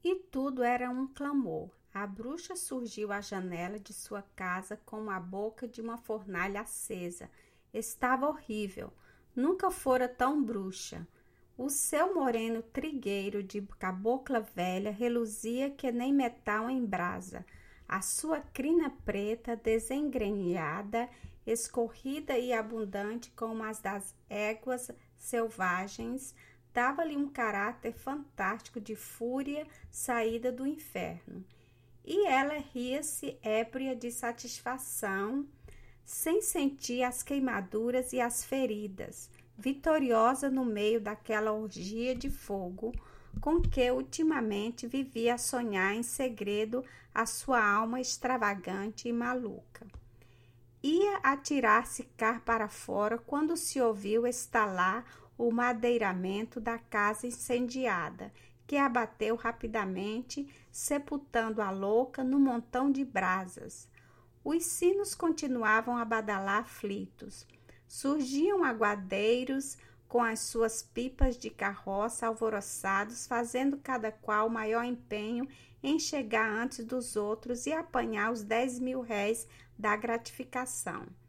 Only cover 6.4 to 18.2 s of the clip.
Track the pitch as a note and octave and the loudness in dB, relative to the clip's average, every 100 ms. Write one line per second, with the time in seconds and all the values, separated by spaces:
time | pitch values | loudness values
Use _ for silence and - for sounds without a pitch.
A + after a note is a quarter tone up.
6.4 | F#3 G3+ A3 - - F#3 F3 F3 - - | -2 -2 -6 -8 -8 -6 -6 -8 -14 -18
7.4 | - _ _ G#3+ A3 - B3 B3+ C#4+ D4+ | -20 _ _ -6 -6 -2 2 4 2 -2
8.4 | - G#3+ G3+ - - - - - _ - | -6 -4 -4 -6 -12 -14 -20 -20 _ 0
9.4 | C4+ F#4+ F#4+ - - B3+ B3 B3 B3+ D4+ | 2 4 2 2 4 4 4 2 2 4
10.4 | A#3+ A3 F#3+ F#3 - E3 E3+ - _ _ | 2 0 -4 -8 -10 -10 -14 -18 _ _
11.4 | _ - C4 C#4 - D4 F4+ F#4 C4+ A#3 | _ -6 -2 0 0 2 4 4 2 2
12.4 | A3+ A3+ - - D#4 C#4+ G3 G3 G3 G3+ | 0 -2 -4 -6 -4 -4 -2 -2 -2 -4
13.4 | F#3+ G#3 G3+ - F#3 F#3 G#3 C4 C4+ B3 | -4 -6 -8 -6 -4 0 0 0 0 -2
14.4 | G#3+ - F3+ F#3 G#3 G3+ A#3+ A#3+ A3+ G#3 | -2 -2 0 0 -2 0 0 2 0 -4
15.4 | A3 A#3+ C#4 C#4 C4+ A#3+ B3+ C#4 B3 - | -4 0 -2 -2 -2 0 4 4 4 0
16.4 | - G#3 A3+ C4 A#3 F3+ F3 F#3 F#3 - | -2 0 0 0 0 0 -2 -4 -8 -12
17.4 | F#3 - - - - - - - | -14 -18 -20 -20 -6 -4 -2 -2